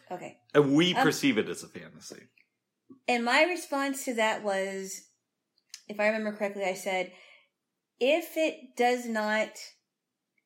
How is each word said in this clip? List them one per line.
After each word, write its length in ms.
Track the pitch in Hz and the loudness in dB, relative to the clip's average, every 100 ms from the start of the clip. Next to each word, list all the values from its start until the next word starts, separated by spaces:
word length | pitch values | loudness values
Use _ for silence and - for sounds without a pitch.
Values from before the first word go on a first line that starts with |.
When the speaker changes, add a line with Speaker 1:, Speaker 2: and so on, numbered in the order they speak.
| _ | _
Speaker 1:
Okay. 300 | 180 160 - _ | -14 -14 -18 _
Speaker 2:
And 200 | 147 139 | 4 6
we 200 | 143 180 | 4 4
Speaker 1:
Um, 100 | 226 | 4
Speaker 2:
perceive 340 | 254 - 139 107 | 2 4 2 2
it 100 | 85 | 0
as 140 | 87 | -6
a 60 | 82 | -12
fantasy. 540 | 87 80 76 - - - _ _ _ _ _ _ - - | -16 -18 -18 -20 -20 -20 _ _ _ _ _ _ -10 -2
Speaker 1:
And 160 | 247 | -2
my 200 | 233 269 | 2 4
response 600 | 330 330 - 277 277 269 - | 4 2 -4 -4 -2 -4 -4
to 80 | |
that 280 | 226 220 - | 0 0 0
was, 680 | 208 190 190 190 190 - - _ _ _ _ _ _ - - | -2 -2 -2 -6 -10 -12 -18 _ _ _ _ _ _ -20 -12
if 100 | 208 | -2
I 60 | 208 | 0
remember 280 | 220 214 208 | 0 -4 -4
correctly, 280 | 202 202 | -6 -2
I 100 | 190 | -4
said, 380 | 185 196 185 180 - - - _ _ _ _ _ _ | -4 -4 -2 -4 -10 -20 -20 _ _ _ _ _ _
"If 360 | 254 330 330 320 | 2 2 0 -2
it 400 | 320 - 254 - | -2 -2 -12 0
does 300 | 247 247 233 | 2 2 -2
not 440 | 220 214 214 208 - - _ _ _ _ _ _ _ | -2 0 0 -2 -6 -20 _ _ _ _ _ _ _